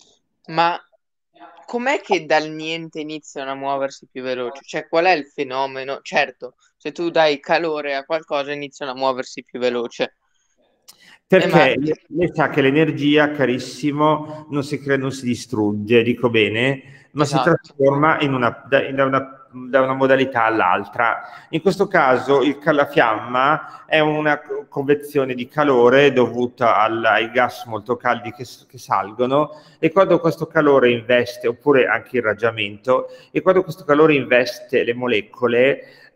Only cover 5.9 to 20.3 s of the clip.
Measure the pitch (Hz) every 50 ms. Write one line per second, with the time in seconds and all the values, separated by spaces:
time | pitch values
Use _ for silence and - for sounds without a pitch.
5.9 | 139 - _ - 190 165 143 131 - _ - 123 _ _ _ _ _ _ _ 151
6.9 | 147 - 175 170 151 165 160 156 147 139 - - 170 151 170 165 156 151 147 143
7.9 | 139 139 139 _ 160 160 160 _ 151 143 139 139 147 147 143 139 _ - 147 139
8.9 | 123 131 131 131 131 123 127 - - - 123 _ _ 123 120 127 120 120 117 117
9.9 | - - 135 - _ _ _ _ _ _ _ _ _ _ _ _ _ _ _ -
10.9 | - _ _ - - _ _ _ 180 190 - 175 160 160 143 131 120 127 139 156
11.9 | 151 - _ _ - 160 175 - - - 147 127 - 147 135 135 135 151 160 151
12.9 | 139 127 139 147 147 151 151 147 147 - 135 120 123 127 - - - - - 147
13.9 | 139 147 151 156 156 147 151 - - - - - 139 143 139 - 147 135 - 139
14.9 | 139 135 131 135 131 - - 123 120 110 - - - 107 107 104 104 104 104 104
15.9 | 117 117 113 120 120 - - 123 113 113 107 101 104 110 120 135 139 135 - -
16.9 | - - _ _ _ 135 147 131 131 131 127 175 165 - - - _ 147 135 139
17.9 | 139 143 147 160 156 - 151 139 135 127 123 113 113 - - - 135 135 - -
18.9 | 135 135 135 135 135 135 131 - - - - _ 120 127 127 127 123 135 131 131
19.9 | 131 135 135 131 135 135 131 131